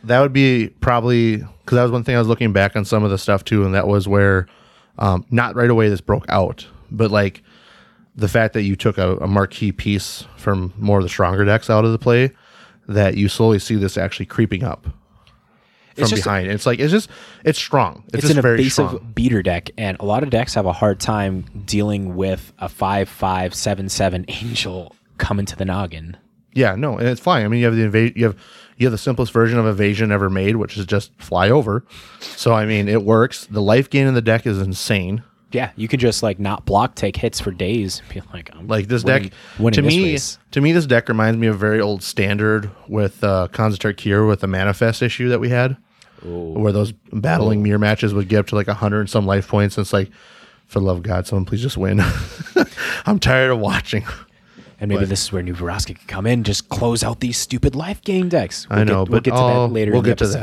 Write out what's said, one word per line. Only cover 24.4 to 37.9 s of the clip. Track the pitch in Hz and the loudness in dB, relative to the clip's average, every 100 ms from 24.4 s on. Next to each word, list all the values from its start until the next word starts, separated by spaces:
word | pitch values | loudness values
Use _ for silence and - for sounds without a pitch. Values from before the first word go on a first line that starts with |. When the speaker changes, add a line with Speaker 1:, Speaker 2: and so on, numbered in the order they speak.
Speaker 2:
angel | 113 113 - 92 85 - _ - | -8 -8 -8 -10 -14 -20 _ -6
coming | - 104 98 | -4 -2 -4
to | - | -6
the | |
noggin. | 95 92 92 80 82 87 _ _ _ | -4 -4 -6 -10 -16 -18 _ _ _
Speaker 1:
Yeah, | 127 120 | 0 0
no, | 95 147 107 | 0 -4 -2
and | 120 | -2
it's | 123 | 0
flying. | - 165 | 0 2
I | 104 | 2
mean, | 120 | 2
you | 120 | 2
have | 113 | 2
the | |
inva-, | 110 107 117 113 | 2 2 2 2
you | |
have, | 113 98 - - - - | 0 -2 -12 -20 -18 -2
you | 123 | 0
have | |
the | 110 | 0
simplest | - 120 123 | -2 -2 0
version | 117 113 117 | 2 4 4
of | 110 | 2
evasion | 98 104 101 110 | 2 2 2 0
ever | 104 98 | 2 0
made, | 95 98 113 | 0 0 0
which | 104 104 | -2 -6
is | 92 | -2
just | 101 - _ | -2 -2 _
fly | - 87 95 | -4 2 4
over. | 139 107 104 - - - - | 4 2 -4 -6 -16 -20 -20
So, | - - 123 | -18 -4 2
I | 113 | 2
mean, | 107 107 101 | 2 0 0
it | 110 | 0
works. | 101 113 123 - - | 4 4 2 -2 -8
The | 104 | -2
life | 101 117 135 | 2 2 2
gain | 143 135 | 2 2
in | |
the | 127 | 2
deck | 113 113 120 | 2 0 0
is | 98 | -2
insane. | 95 92 - 107 90 107 - _ _ | -2 -4 -2 -2 -2 -6 -8 _ _
Speaker 2:
Yeah, | 123 127 - | -6 -6 -6
you | 107 | -4
can | 135 | 0
just, | 120 104 | 0 0
like, | 113 95 | -2 -2
not | 101 98 | -4 -6
block, | - 98 117 | 0 0 0
take | - 104 - | -2 -6 -2
hits | 113 - | -4 -4
for | - | -8
days. | 90 92 117 98 | -6 -4 -2 -4